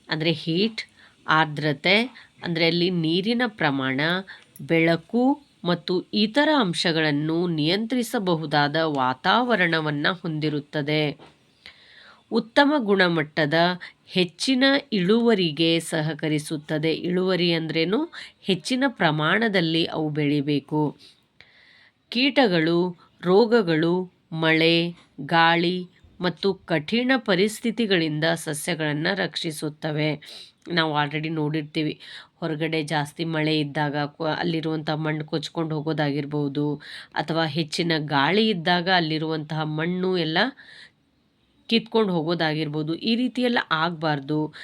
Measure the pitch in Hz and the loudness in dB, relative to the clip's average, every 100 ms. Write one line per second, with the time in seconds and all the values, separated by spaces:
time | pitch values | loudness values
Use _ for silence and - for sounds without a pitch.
0 | - 160 160 160 - 165 220 220 - _ | -8 -4 -2 -2 -2 0 0 -4 -14 _
1 | - _ - 156 160 147 151 151 180 202 | -20 _ 0 2 2 0 -2 0 2 2
2 | 247 - - _ - 165 165 170 175 175 | 2 -6 -20 _ -6 0 2 2 0 0
3 | 160 170 196 240 247 - 156 135 131 131 | 0 0 0 0 -2 0 0 0 -2 0
4 | 156 180 190 - - - 143 165 165 165 | 0 -2 -4 -16 -20 -14 -2 2 4 2
5 | - 233 254 285 _ _ 175 175 - 180 | 0 0 2 0 _ _ -2 -2 -2 -4
6 | - 208 214 247 302 302 196 165 185 160 | -2 -2 0 2 2 2 2 0 0 2
7 | 156 143 156 165 180 160 147 196 226 254 | 2 0 0 0 0 0 0 0 -2 -2
8 | 233 240 185 160 156 151 147 156 160 143 | -2 -2 0 -2 0 2 2 2 0 0
9 | 127 127 185 208 247 214 175 165 156 147 | 0 0 2 2 2 2 2 0 -2 -2
10 | 165 185 175 156 151 147 147 151 147 151 | -2 -2 -6 -4 -2 -4 -6 -6 -2 0
11 | 151 - - _ _ _ - - - - | 0 -4 -14 _ _ _ -20 -20 -20 -20
12 | - - - 226 226 - 285 302 208 196 | -20 -20 -4 -4 0 4 4 4 2 4
13 | 180 165 151 - 147 160 175 180 - - | 4 2 -2 0 0 4 2 0 -10 -20
14 | - 185 180 - - 262 269 277 - 208 | -6 -2 -2 -2 -2 2 4 2 0 -2
15 | 175 226 233 214 170 147 165 165 160 160 | 2 4 4 2 2 2 2 2 0 -2
16 | 151 151 160 151 151 156 147 156 160 156 | -2 -2 -2 -2 -2 -8 -4 -2 0 -2
17 | 170 180 185 180 175 165 160 160 165 226 | -2 -2 0 0 2 0 0 0 0 0
18 | 339 - - _ - 185 - 254 269 226 | -2 -8 -20 _ -2 -2 0 0 0 2
19 | 170 151 156 196 226 190 165 165 165 156 | 0 2 2 2 2 0 0 0 -2 -2
20 | 156 151 147 147 143 143 - 151 151 - | -4 -2 0 0 0 -2 -2 -2 -2 -4
21 | - _ _ _ - _ _ _ _ _ | -20 _ _ _ -20 _ _ _ _ _
22 | - 233 277 285 247 175 160 170 180 175 | -8 0 2 4 4 4 2 2 0 -4
23 | _ _ 175 190 233 233 180 156 165 180 | _ _ 4 6 6 4 4 2 2 0
24 | 185 _ - 160 160 160 165 170 170 170 | -2 _ -12 0 4 4 6 4 2 -4
25 | _ - 143 165 165 170 175 185 180 _ | _ -14 0 4 6 4 0 -2 -8 _
26 | - - 180 175 196 185 - 160 151 226 | -20 -4 -4 -2 -2 -2 -2 -4 0 -2
27 | 247 262 254 180 214 220 233 214 226 190 | 2 0 2 2 2 0 -6 -2 0 2
28 | 160 151 160 170 - 147 - 156 156 147 | 0 0 0 -2 -4 -6 -4 -4 -2 -2
29 | 165 190 185 - 165 151 156 151 165 151 | -2 -2 -4 -4 -8 -6 -8 -6 -6 -2
30 | 151 139 - - - _ - 170 160 147 | -2 -4 -10 -20 -20 _ -6 -2 0 0
31 | 143 151 156 160 151 156 151 160 151 - | -2 -4 -4 -4 -2 -2 -4 -4 -4 -6
32 | - - - - 170 151 160 160 151 160 | -14 -20 -20 -8 -6 -4 -2 -2 -2 -2
33 | 147 - 165 156 151 156 147 143 147 147 | -2 -6 -4 -2 0 0 0 -2 -2 -2
34 | 147 - 160 151 175 160 160 156 151 151 | -4 -4 -4 -2 -2 -2 -2 -4 -4 -2
35 | 156 156 151 165 156 - 160 156 151 156 | -2 -4 -4 -6 -6 -6 -4 -4 -4 -2
36 | 147 143 143 147 143 139 147 147 - - | -2 -2 -4 -4 -2 -2 -2 -4 -10 -18
37 | - - 156 160 160 143 156 - 170 160 | -12 -8 -4 -2 -2 -2 -4 -2 -2 -2
38 | 151 147 139 202 220 190 165 175 170 185 | 0 0 2 2 2 0 0 0 2 2
39 | 160 156 156 156 151 156 156 156 165 180 | 2 -2 -2 -4 -4 -6 -4 -2 -2 -2
40 | 180 185 160 165 240 - - - - _ | -2 -2 0 0 0 -2 -20 -20 -20 _
41 | _ _ _ _ _ _ - 226 220 226 | _ _ _ _ _ _ -2 -2 0 0
42 | 214 175 151 175 160 151 156 151 156 165 | 2 0 0 0 0 0 -2 -4 -4 -4
43 | 220 226 254 247 247 240 - 160 165 165 | -2 0 0 0 0 0 0 0 -2 -2
44 | 160 147 135 151 151 - | -2 -2 -2 -2 -2 -8